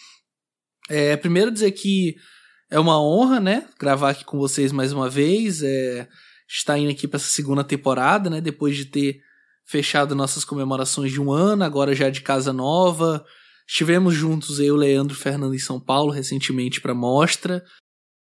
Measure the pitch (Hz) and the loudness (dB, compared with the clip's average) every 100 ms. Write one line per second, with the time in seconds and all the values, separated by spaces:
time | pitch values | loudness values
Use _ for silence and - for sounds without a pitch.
0 | - _ _ _ _ _ _ _ - 151 | -20 _ _ _ _ _ _ _ -6 0
1 | 147 147 175 180 233 214 208 202 196 196 | 2 2 2 2 2 2 0 0 0 2
2 | 170 - - - _ _ _ 151 165 156 | 0 -4 -14 -20 _ _ _ 2 4 4
3 | 147 190 254 254 190 233 - - 143 135 | 4 4 4 4 2 0 -4 -4 0 2
4 | 139 139 - 143 135 143 135 139 135 143 | 0 -2 -6 -4 -2 0 0 0 -2 -2
5 | 127 139 151 208 220 160 139 135 127 123 | -2 0 2 2 0 -2 -2 -2 -4 -6
6 | 123 - - _ - - - 147 147 143 | -12 -20 -20 _ -12 -6 -2 0 0 -2
7 | 139 143 - - 139 139 139 139 135 123 | -6 -4 -4 -4 -2 -2 -2 -2 0 0
8 | 135 208 190 151 165 147 147 143 135 143 | 2 2 0 -4 -6 -4 -2 -2 -4 -4
9 | 139 135 _ _ _ _ - 147 147 151 | -4 -4 _ _ _ _ -6 -4 0 0
10 | 139 139 135 - - 143 135 135 131 - | 0 0 -2 -4 -6 -4 -2 -2 -2 -2
11 | 135 139 139 147 196 208 165 143 139 135 | -4 -2 0 2 2 2 0 0 0 2
12 | 135 135 - 135 135 131 135 170 185 160 | 0 -2 -2 -2 -2 -2 0 2 2 2
13 | 165 151 - _ _ _ - - 160 180 | 0 -2 -6 _ _ _ -8 -2 2 4
14 | 185 156 160 160 147 143 143 147 139 139 | 4 2 0 -2 -4 0 2 4 4 4
15 | 143 139 139 143 135 131 - 127 - 135 | 0 -4 -4 -4 -4 -4 -6 -6 -2 0
16 | 147 143 131 135 - 131 123 - 131 123 | 0 -2 -6 -6 -4 -4 -4 -6 -6 -2
17 | 120 135 170 - 180 180 - _ _ _ | 0 2 2 0 -4 -6 -8 _ _ _
18 | _ _ _ _ | _ _ _ _